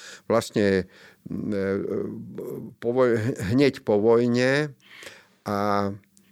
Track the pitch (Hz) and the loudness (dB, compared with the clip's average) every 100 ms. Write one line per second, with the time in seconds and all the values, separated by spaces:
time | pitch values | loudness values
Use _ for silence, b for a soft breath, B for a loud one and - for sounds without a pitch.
0 | B B - 110 - 113 101 95 92 B | B B -2 0 0 2 4 2 0 B
1 | B B - 95 - 101 98 98 - 104 | B B -12 -8 -6 -4 -2 -4 -4 -6
2 | 104 110 117 - - - - - 117 127 | -6 -10 -14 -12 -12 -12 -14 -8 -2 2
3 | 127 113 110 - 92 120 139 - - 104 | 4 2 0 -4 0 2 2 2 0 2
4 | 110 117 123 120 127 139 151 131 B B | 4 4 4 2 2 0 -2 -8 B B
5 | B B B _ - 101 104 101 101 101 | B B B _ -6 -2 0 0 -2 -6
6 | - _ b | -14 _ b